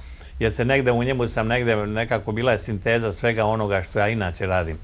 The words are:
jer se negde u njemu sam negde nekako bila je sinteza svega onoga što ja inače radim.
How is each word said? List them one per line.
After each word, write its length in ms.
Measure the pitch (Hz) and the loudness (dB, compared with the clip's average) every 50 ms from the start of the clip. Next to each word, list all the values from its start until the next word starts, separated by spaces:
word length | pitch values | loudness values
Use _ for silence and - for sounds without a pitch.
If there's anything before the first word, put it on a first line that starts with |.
| - - - - - - - - | -16 -16 -16 -16 -16 -12 -4 -2
jer 120 | 113 113 | 0 0
se 140 | 107 - 117 | 0 0 2
negde 260 | 127 135 139 127 123 | 2 2 4 4 4
u 120 | 120 117 120 | 2 2 2
njemu 240 | 131 135 123 120 | 0 0 0 0
sam 200 | 107 - 117 110 | -2 0 -2 0
negde 280 | 110 117 123 123 117 110 | 0 0 2 2 2 2
nekako 560 | 104 104 107 107 110 117 113 123 107 95 110 | 2 0 0 -2 -2 0 0 -2 -2 -2 -2
bila 200 | 104 117 120 127 | -2 0 2 2
je 60 | 110 | 2
sinteza 540 | 101 - - 107 92 - 120 117 117 113 107 | 2 0 -4 -6 -2 0 2 2 2 0 -2
svega 340 | 87 - - 117 110 113 107 | -2 0 0 0 2 2 2
onoga 360 | 107 113 110 107 101 98 95 | 2 0 0 0 0 0 0
što 180 | 87 - - 110 | -2 -2 0 0
ja 80 | 101 | 2
inače 380 | 107 113 110 98 90 85 - 98 | 2 0 0 -2 -2 -4 -4 -2
radim. 320 | 95 92 92 85 80 78 78 | 0 0 0 0 -2 -6 -8